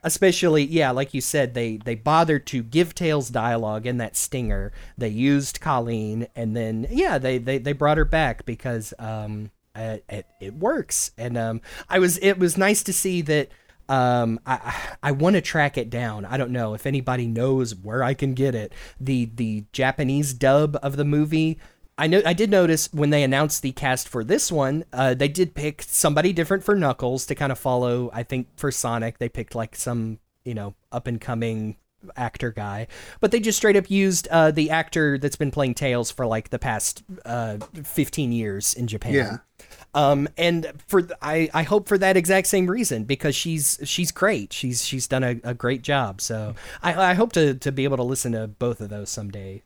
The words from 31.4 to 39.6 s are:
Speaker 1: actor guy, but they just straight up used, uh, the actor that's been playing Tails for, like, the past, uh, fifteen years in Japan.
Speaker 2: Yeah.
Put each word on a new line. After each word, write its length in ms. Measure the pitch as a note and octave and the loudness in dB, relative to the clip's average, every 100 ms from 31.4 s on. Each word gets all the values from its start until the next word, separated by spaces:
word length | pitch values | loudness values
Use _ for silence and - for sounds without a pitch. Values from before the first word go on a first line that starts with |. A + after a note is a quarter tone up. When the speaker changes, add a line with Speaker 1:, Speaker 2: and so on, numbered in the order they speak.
| A2+ A2 G#2+ G#2 _ _ - - | -2 -2 -6 -8 _ _ -18 -8
Speaker 1:
actor 340 | A#2+ - B2 | -6 -4 -6
guy, 360 | A2 G#2 G2+ A#2 - - - | -6 -8 -8 -10 -14 -20 -2
but 80 | G#3+ | 2
they 100 | A#3 | 2
just 200 | A3 - | 2 2
straight 160 | G#3+ G3+ | 4 4
up 160 | F#3 | 4
used, 360 | G3 G3 F3 - | 4 4 2 2
uh, 180 | E3 D#3 | 4 6
the 220 | D#3 D#3 | 4 2
actor 480 | D#3+ D#3+ E3 D3+ C#3 | 0 0 2 2 2
that's 160 | C#3+ - | -2 -2
been 160 | C#3+ | -2
playing 240 | D3 C3+ A#2+ | 0 0 0
Tails 340 | C#3 A#2+ A#2 | 0 0 -2
for, 160 | - B2 | -4 -2
like, 240 | A2 - | -2 -4
the 80 | A#2+ | -4
past, 460 | C3+ G#2+ - - - F#3 - | -4 -2 -4 -6 -12 -16 -8
uh, 320 | A#2+ A2+ G#2 - D#3+ | -6 -4 -6 -10 -14
fifteen 480 | D3 - C#3 - C3 | -6 -2 -2 -2 -2
years 420 | A#2 A2 G2 - | -2 -2 -4 -4
in 140 | - B2 | -2 -4
Japan. 260 | G#2+ A#2+ | -4 0
Speaker 2:
Yeah. 240 | C#3 A2 A2+ - - | 0 0 -4 -12 -20